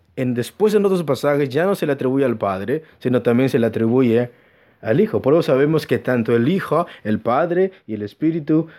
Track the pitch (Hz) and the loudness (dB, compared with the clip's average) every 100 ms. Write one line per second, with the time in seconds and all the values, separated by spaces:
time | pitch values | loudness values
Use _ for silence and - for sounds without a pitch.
0 | _ - 127 120 117 - 208 208 196 185 | _ -6 -4 -2 -6 -2 0 2 2 0
1 | 147 131 143 143 139 131 185 196 160 139 | 0 -2 0 0 0 0 -2 -2 -2 -2
2 | 127 135 135 110 101 95 101 151 - _ | -2 0 0 0 -4 -4 -4 -6 -8 _
3 | 127 127 120 120 135 123 113 113 113 123 | -2 0 2 2 2 2 0 0 2 2
4 | 127 113 123 - _ _ _ _ 110 135 | 4 2 0 -6 _ _ _ _ -2 0
5 | 220 107 127 165 156 131 147 156 - 120 | 0 0 2 2 2 2 2 0 0 -2
6 | - 127 110 117 123 185 - 156 175 - | 0 -2 2 2 2 0 0 -2 -2 -6
7 | 104 107 117 127 170 170 190 - - 107 | -4 -4 0 0 0 0 -2 -4 -10 -8
8 | 104 - 156 156 143 156 160 | -8 -4 -2 -2 0 0 0